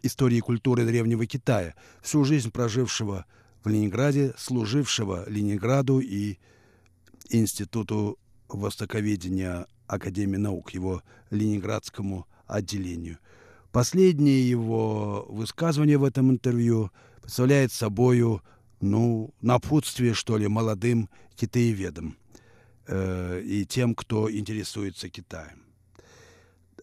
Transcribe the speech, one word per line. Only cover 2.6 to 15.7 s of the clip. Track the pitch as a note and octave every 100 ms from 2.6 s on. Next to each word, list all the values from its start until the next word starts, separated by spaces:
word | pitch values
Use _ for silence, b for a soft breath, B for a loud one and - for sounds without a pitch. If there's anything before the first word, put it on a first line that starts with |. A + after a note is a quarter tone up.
| A#2+ A#2+ A#2+ - G#2+ G2 - b b b
в | G#2+
Ленинграде, | G#2+ G#2+ G#2 C#3+ C#3 C3+ -
служившего | - B2 G#2 C#3 C3 - G2+ F2+ G2+
Ленинграду | G#2 G#2 G#2 A2+ C3+ C3 C3
и | C3 G2+ G#2 F#2+ b b b b b _ _ - -
Институту | A#2 - - G2+ A2+ G2 G#2+ G#2 - _ _ -
востоковедения | G2+ G2+ - G#2+ A2+ G#2 G2+ F2 F#2+ F#2 F2 - _ -
Академии | G2 G2+ F#2+ G2+ F#2+
наук, | G#2 F2+ -
его | F#2 F#2 F2+ - b b
ленинградскому | G#2 G#2+ G#2 G2 G#2+ - - G2 F#2 - b b
отделению. | G#2+ F#2 G#2 F2+ E2+ E2+ E2 b b b b b
Последнее | A#2+ A#2+ F3+ F#3 D3 D3 C3+ B2
его | A#2+ A2+ A2+ A2 G#2+ G#2 G2+ -
высказывание | G#2 A2 - E3